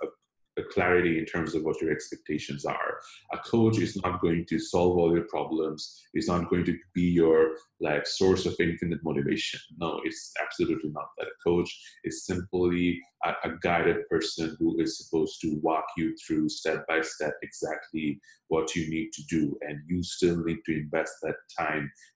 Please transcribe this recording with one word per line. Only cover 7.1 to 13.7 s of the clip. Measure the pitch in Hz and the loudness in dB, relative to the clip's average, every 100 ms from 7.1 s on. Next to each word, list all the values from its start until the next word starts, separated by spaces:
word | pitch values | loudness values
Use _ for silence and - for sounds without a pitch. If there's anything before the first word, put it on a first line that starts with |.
| 85 80 80 80 80 - - | 6 6 8 6 0 -12 -6
like, | 80 73 - | 0 0 -2
source | - 95 90 | 2 4 4
of | 87 - | 2 0
infinite | 85 85 87 78 | 0 0 -2 -2
motivation. | 80 71 69 - - - - 78 | -2 0 0 0 -2 -8 -12 -6
No, | 82 - | -4 -2
it's | - - - - | -6 -8 -10 -6
absolutely | - - 175 - 76 | -6 -2 0 0 -4
not | 76 - - | -6 -10 -10
that. | - | -10
A | - | -4
coach | 87 87 87 - - - | 2 2 0 -6 -18 -10
is | 85 - - | -8 -8 -4
simply | 90 90 90 90 87 90 87 - - | -4 -2 0 2 4 2 0 -8 -4
a, | 85 - | -4 -2
a | 82 82 | -4 -2
guided | 87 | 0